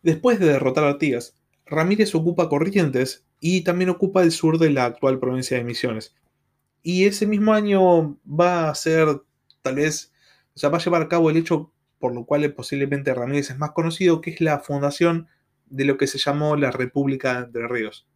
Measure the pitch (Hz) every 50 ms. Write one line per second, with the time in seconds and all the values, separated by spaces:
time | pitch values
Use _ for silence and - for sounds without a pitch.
0 | - 170 156 160 - 247 240 202 185 160 143 135 135 131 127 151 151 143 143 143
1 | 160 147 123 120 - - _ _ _ _ _ _ _ - 147 156 160 180 208 214
2 | 214 202 - 165 160 170 170 185 170 139 143 143 160 190 196 202 170 143 127 -
3 | 131 131 - _ _ _ _ _ - 165 185 185 170 185 175 180 185 180 175 175
4 | 196 190 190 190 180 165 165 - - 160 160 160 165 156 143 135 123 120 120 -
5 | - 135 131 131 127 127 127 127 123 - 131 123 120 120 120 - - 123 110 110
6 | - - _ _ _ _ _ _ _ _ _ _ _ _ _ _ _ 170 180 180
7 | 190 202 196 - 220 208 214 202 208 214 214 214 208 208 202 190 190 180 175 165
8 | 160 147 143 _ _ - 143 156 175 175 180 170 165 156 147 - - 165 160 160
9 | 160 156 147 139 _ _ _ _ _ _ _ _ _ 135 131 143 147 156 147 -
10 | - _ _ _ _ _ _ _ _ _ _ - - 143 160 160 160 170 175 170
11 | 160 160 175 170 165 160 151 165 165 - 170 151 156 _ _ _ _ _ _ _
12 | - 123 120 120 120 - 147 147 147 147 147 - 123 - - 139 139 139 143 143
13 | 139 139 127 127 120 127 143 143 139 - 127 135 151 147 - - 156 165 165 -
14 | 185 175 165 160 - 170 160 - 165 156 147 143 - - 143 143 143 143 143 -
15 | 170 170 165 165 165 _ _ _ _ _ _ _ _ _ 135 135 139 143 139 -
16 | 143 135 - 131 - 147 143 147 151 151 151 147 143 127 120 127 127 123 _ 143
17 | 139 139 135 131 135 131 123 123 123 120 117 117 117 117 123 120 107 104 - -
18 | _ _ _